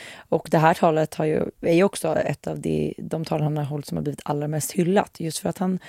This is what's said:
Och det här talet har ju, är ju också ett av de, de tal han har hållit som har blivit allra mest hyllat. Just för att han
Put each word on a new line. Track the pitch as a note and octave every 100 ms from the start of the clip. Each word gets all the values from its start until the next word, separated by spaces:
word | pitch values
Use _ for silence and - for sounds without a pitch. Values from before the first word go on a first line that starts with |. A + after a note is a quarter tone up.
| - - -
Och | E3 -
det | E3
här | D#3+
talet | - F3 D#3 D#3 -
har | D#3+
ju, | D#3 - -
är | F3
ju | E3
också | G3 - D#3+ D#3
ett | - C#3+ -
av | D#3
de, | D#3+ D#3 D#3 -
de | E3 D#3+ D#3+
tal | D#3
han | D3+ D3+
har |
hållit | C#3 D3 -
som | E3
har |
blivit | D3 C#3 -
allra | D3 D3
mest | D#3 -
hyllat. | - E3+ G3 F#3+ -
Just | E3 -
för | F3+
att | -
han | F#3 F#3